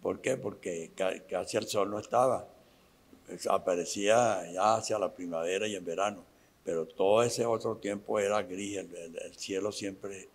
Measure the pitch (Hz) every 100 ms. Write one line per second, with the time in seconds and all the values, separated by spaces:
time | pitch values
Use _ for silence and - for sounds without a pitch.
0 | - 95 - 131 104 101 101 85 82 -
1 | 95 - - 90 90 113 110 110 98 104
2 | 104 117 131 104 - - - _ _ _
3 | _ - - 90 - 98 90 87 85 -
4 | 101 113 120 95 87 90 104 113 110 107
5 | 90 - 87 85 85 95 107 98 85 85
6 | 101 101 - _ _ _ - 82 80 -
7 | 95 110 120 117 117 113 117 110 101 101
8 | - 107 101 104 90 92 101 101 90 87
9 | 85 82 87 - - 95 101 101 101 95
10 | 101 98 92